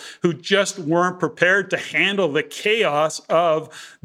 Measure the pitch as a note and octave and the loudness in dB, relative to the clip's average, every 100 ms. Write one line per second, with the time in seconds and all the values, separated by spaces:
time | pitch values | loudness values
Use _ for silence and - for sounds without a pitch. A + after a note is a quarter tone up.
0 | - - F3 C#3 - G3 F#3+ G3 D3+ E3+ | -20 -2 -2 -2 0 2 0 -4 0 2
1 | F3+ F3+ D#3+ - F3 G3 F#3 F3 - D#3 | 0 0 -4 2 2 2 0 -4 -4 0
2 | F#3 G3+ E3+ D3 D3 - G#3 A3+ F3 D3 | 0 0 0 0 -4 -4 -2 2 2 2
3 | D#3 - - E3+ F3 D#3 C#3+ - - - | 0 -4 0 2 4 0 -4 -18 -20 -14